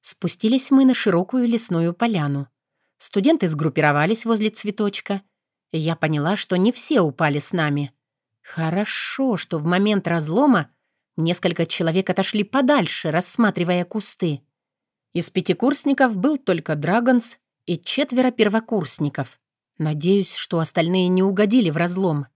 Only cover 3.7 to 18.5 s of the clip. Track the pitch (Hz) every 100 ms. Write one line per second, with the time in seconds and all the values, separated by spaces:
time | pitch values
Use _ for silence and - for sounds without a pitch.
3.7 | 156 151 147 160 220 226 226 214 214 208
4.7 | 208 208 202 - 196 _ _ _ _ _
5.7 | 160 156 160 156 151 151 202 - 180 202
6.7 | 247 - 285 165 127 160 143 - 180 151
7.7 | 143 143 _ _ _ _ _ - - 160
8.7 | 170 107 - - - 269 196 - 165 156
9.7 | 180 208 208 - 165 151 180 285 208 -
10.7 | _ _ _ _ - 165 175 170 170 165
11.7 | - 165 175 190 190 190 208 202 269 254
12.7 | 294 170 - 160 156 - - 220 180 170
13.7 | 180 175 214 - - 175 143 _ _ _
14.7 | _ _ _ _ 170 165 185 185 214 247
15.7 | 285 285 269 262 196 247 294 - 170 156
16.7 | 151 151 214 240 247 - - _ _ -
17.7 | 170 - - 294 247 254 254 208